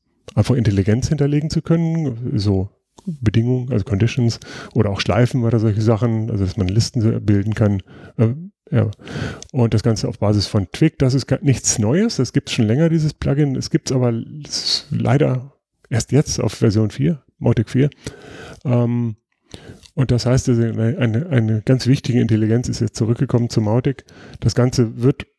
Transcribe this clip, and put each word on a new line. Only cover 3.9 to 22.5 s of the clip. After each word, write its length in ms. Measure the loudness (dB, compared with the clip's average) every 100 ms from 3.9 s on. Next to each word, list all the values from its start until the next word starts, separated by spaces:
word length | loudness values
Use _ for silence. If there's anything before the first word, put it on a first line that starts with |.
| 0 0 2 0 -2 -12 -18 -4
oder 160 | -2 0
auch 120 | -2
Schleifen 440 | 0 0 0 0
oder 140 | 0 2
solche 220 | 2 2
Sachen, 480 | 2 2 0 -2 -2
also 140 | -2 -2
dass 100 | 0
man 120 | 0
Listen 340 | 0 0 0
so 80 | 0 0
bilden 340 | 0 0 0
kann. 280 | 0 0 0 -6 -20 -14 0
Äh, 120 | 0 0 -12 _ _
ja. 200 | 0 0 -4 -12 -8 -8 -10 -8
Und 220 | -2 2
das 80 | 2
Ganze 260 | 0 0 -4
auf 100 | -2
Basis 280 | 0 0 0
von 200 | -2 -2
Twig. 260 | 0 0 2
Das 140 | 0
ist 140 | 0 -2
gar 140 | 0
nichts 360 | 2 0 0 0
Neues. 380 | 0 2 0 -2
Das 160 | -2
gibt's 200 | -2 -2
schon 140 | 0 2
länger, 220 | 2 2
dieses 240 | 2 0
Plugin. 420 | -2 -2 0 0
Es 140 | -2 -2
gibt's 240 | -4 -2
aber 220 | 0 0 -2 -6 -14 -10
s-, 400 | -8 -4 -4 -4
leider 600 | -2 2 2 2 0 -6 _ _ _ _
erst 200 | -4 2
jetzt 300 | 0 2 -2
auf 140 | -4
Version 360 | 0 2 2 0
vier, 320 | 0 -2 -2 _ _
Mautic 300 | 0 0 0
vier. 220 | 0 0 -2 -16 -18 -20 -20 -20 -8
Ähm, 520 | -2 0 2 0 -4 -6 _ _ _ -20 -20 -20 -10
und 160 | -2 0
das 160 | 2 2
heißt, 240 | 2 2
also 100 | 2
eine, 380 | 0 0 -2 0
eine, 280 | 0 0 0
eine 320 | 0 2 0
ganz 240 | 2 2 4
wichtige 340 | 0 2 0
Intelligenz 480 | 2 2 2